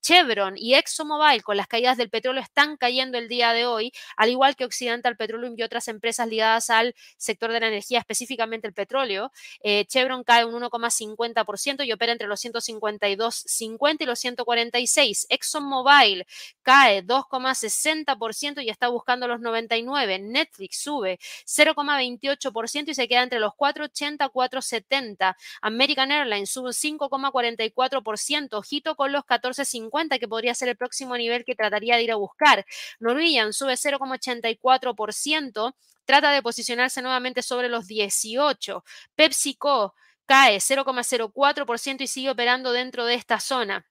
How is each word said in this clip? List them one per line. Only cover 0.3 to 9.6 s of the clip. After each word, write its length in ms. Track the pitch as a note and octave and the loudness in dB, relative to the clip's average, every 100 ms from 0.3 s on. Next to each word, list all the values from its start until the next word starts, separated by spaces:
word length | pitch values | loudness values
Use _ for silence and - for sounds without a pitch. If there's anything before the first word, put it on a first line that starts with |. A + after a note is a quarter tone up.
| G#3 G3 G3 | 2 -2 -2
y 180 | A3+ | 4
ExxonMobil, 680 | C4 - - D4+ D4+ D4+ B3+ | 4 4 -6 -4 4 4 4
con 120 | - G3+ | 2 -2
las 120 | G3 | -2
caídas 280 | A#3 B3 B3 | 0 2 2
del 120 | A3+ | 0
petróleo, 320 | A3+ B3+ C4 | -2 -2 -4
están 340 | - - D4 D4+ | -2 2 2 2
cayendo 420 | B3 B3+ C4 B3 | -2 0 -2 -4
el 100 | A#3 | -6
día 240 | A#3+ A#3 | 0 2
de 140 | A#3 A#3+ | 2 0
hoy, 260 | A3+ A#3 - - - | 0 -4 -8 -16 2
al 140 | A3 | 2
igual 260 | B3+ C4+ C#4+ | 6 4 4
que 80 | |
Occidental 520 | B3 - B3 A#3 A#3+ A#3 | -6 -4 -4 -2 -2 -2
Petroleum 380 | A3 A3+ B3 A3+ | -6 -6 -8 -6
y 60 | |
otras 240 | A3+ A#3 A#3 | -4 -4 -6
empresas 400 | A3 A#3 A3+ A3+ | -6 -4 -2 -2
ligadas 440 | A3 A3 A3+ - | 2 2 2 4
al 240 | A3+ A#3+ - - _ | 2 2 -2 -20 _
sector 360 | - G#3+ A3+ | -6 -4 -2
de 80 | A#3 | 0
la 80 | A3+ | 0
energía, 320 | G#3 - A#3+ | -2 -2 -2
específicamente 640 | - A3 A#3+ B3 A3+ A3+ G#3+ | -2 -6 -6 -4 -4 -4 -8
el 80 | |
petróleo. 560 | F#3+ G3 C4 B3+ G3 B3 - - - | -8 -4 -2 -2 -4 -6 -12 -20 -8